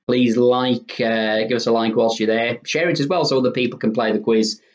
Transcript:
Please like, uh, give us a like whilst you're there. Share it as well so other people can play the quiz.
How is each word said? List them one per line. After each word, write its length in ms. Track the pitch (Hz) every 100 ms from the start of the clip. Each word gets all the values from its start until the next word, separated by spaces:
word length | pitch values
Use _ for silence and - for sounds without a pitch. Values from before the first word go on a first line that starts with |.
| -
Please 300 | 127 123 113
like, 640 | 123 123 127 117 - -
uh, 440 | 117 113 110 110 110
give 100 | 120
us 100 | 117
a 60 |
like 240 | 113 113 113
whilst 240 | 113 113
you're 60 | 110
there. 320 | 113 117 120 -
Share 240 | 156 175
it 100 | 147
as 60 | 139
well 180 | 180
so 140 | 143 131
other 140 | 123
people 260 | 123 120 -
can 160 | 110
play 180 | 110 110
the 60 | 107
quiz. 420 | 117 113 110 - _